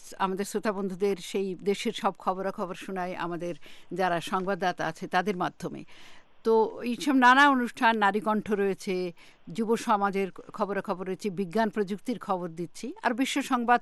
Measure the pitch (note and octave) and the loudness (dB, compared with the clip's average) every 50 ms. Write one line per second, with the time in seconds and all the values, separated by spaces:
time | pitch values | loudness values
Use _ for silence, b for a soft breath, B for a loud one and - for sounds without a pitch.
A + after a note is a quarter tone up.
0 | - - - - F#3+ F#3+ F#3+ F3+ G3+ - - G#3+ - A3 G3 G3 G3+ F#3+ F#3 F3 | -18 -14 -6 -4 -2 -2 0 -2 -4 -2 -4 -4 -2 -2 -2 -2 -2 -4 -2 0
1 | G3+ G3+ G3 F3+ - - - G3+ G3 G3 F#3 - - G3 G3 - - A#3 G3+ - | 0 0 0 -2 -4 -6 -4 -2 -2 -2 -4 -4 -2 -2 -2 0 0 -4 -4 0
2 | - G3+ F3+ - - G#3 F#3+ F#3 F#3+ G3 G3 - G#3 F3 F#3 - - - F#3+ F#3 | -2 -2 -2 0 -2 -2 -2 -2 -2 -4 -4 -4 -6 -6 -6 -10 -10 -8 -6 -6
3 | F3+ F#3 F3+ - D#3+ F3 F3 E3 F3 F3 E3+ - B B B B B B F3+ F3 | -4 -4 -4 -6 -6 -4 -4 -4 -6 -6 -8 -8 B B B B B B -2 0
4 | F#3+ F3+ F3 E3 - - G#3 F#3+ F#3 F#3 G3 F3 G3 F3+ F3 - D3+ D#3 D#3 - | 2 2 2 0 -2 -2 -2 -2 0 0 -2 0 0 -2 0 0 -4 -4 -4 -6
5 | F#3+ D#3+ - F3+ F3+ G3 G3+ F3+ E3+ D3 - - - D#3 - C3+ - B B B | -8 -2 0 0 2 0 -2 -2 -2 -4 -4 -6 -10 -10 -8 -10 -14 B B B
6 | B B B B B B - - - A3+ A3+ A3 A3 - - - G3 A#3+ A#3+ - | B B B B B B -16 -4 2 4 6 6 4 2 0 -6 -6 -4 -4 -2
7 | - C#4+ C4 C4+ B3 B3 B3+ C4+ C#4+ C#4+ C4+ B3+ A#3+ A3 - - B3 A3+ A3+ A3 | 0 2 4 8 8 8 10 10 8 8 8 4 2 -2 -2 2 4 4 4 6
8 | G3+ G3 G3 G#3+ - A3 G#3+ G#3+ - - G#3+ G3 G3+ G3 F#3 - - G#3 F#3 F3+ | 4 4 4 2 0 2 0 0 0 -2 0 2 2 2 0 -2 -2 -4 -2 -2
9 | F3+ F3 E3+ b b b b b b - E3+ - A3+ G#3 A#3 G#3+ - A#3 A3+ G3+ | -2 -4 -6 b b b b b b -10 -4 -2 0 2 2 0 2 2 2 2
10 | G3 G3+ F#3 G3 G3 F3+ - - - - - - G#3+ F#3 G3+ G3 F#3 - G3 F3 | 2 2 0 0 -2 -4 -6 -10 -18 -12 -4 -4 -2 -2 -2 -4 -2 -4 -4 -4
11 | F#3+ F3+ F#3+ - - G#3+ F3+ F3 G3+ E3+ E3 A3 A3+ A3 - A3 G#3 F3+ G#3 G3+ | -4 -6 -6 -4 -4 -6 -4 -4 -4 -2 0 0 0 0 0 -2 -2 -2 -4 -8
12 | - - A#3+ F#3 - - G3 F3+ F3 F3+ D#3+ E3 F3 D#3+ - - - A#3+ F4+ A4 | -4 -6 -6 -6 -2 -4 -2 -2 -2 -6 -8 -8 -10 -10 -10 -10 -10 -10 -8 -2
13 | - B3 B3 A3 C4+ - - D4 B3+ - C4 B3 A#3+ A3 A#3+ - | -2 -2 0 0 0 0 0 -2 0 0 0 0 4 4 4 4